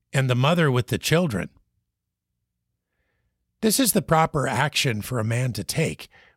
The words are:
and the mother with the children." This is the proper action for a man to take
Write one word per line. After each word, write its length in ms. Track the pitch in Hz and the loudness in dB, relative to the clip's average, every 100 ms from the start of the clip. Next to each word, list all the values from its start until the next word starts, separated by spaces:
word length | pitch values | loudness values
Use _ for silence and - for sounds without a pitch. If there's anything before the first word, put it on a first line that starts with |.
| _ | _
and 160 | 143 131 | -2 0
the 60 | |
mother 360 | 123 139 175 151 | 2 2 4 2
with 180 | 123 - | 2 0
the 100 | 107 | -4
children." 500 | - 160 180 98 87 - _ _ _ _ _ _ _ _ _ _ _ _ _ _ _ _ _ _ _ _ | 0 0 0 -4 -6 -12 _ _ _ _ _ _ _ _ _ _ _ _ _ _ _ _ _ _ _ _
This 180 | 220 202 | 0 2
is 120 | 254 | 2
the 100 | 202 | 0
proper 440 | - 160 160 151 131 | 2 2 2 0 0
action 540 | 117 147 - 135 107 | 0 0 0 -2 -4
for 180 | - 123 | -4 -4
a 60 | |
man 300 | 110 117 127 | -2 -2 -2
to 100 | 110 | -4
take 440 | 95 - 160 156 - _ _ | -6 -2 -2 -4 -14 _ _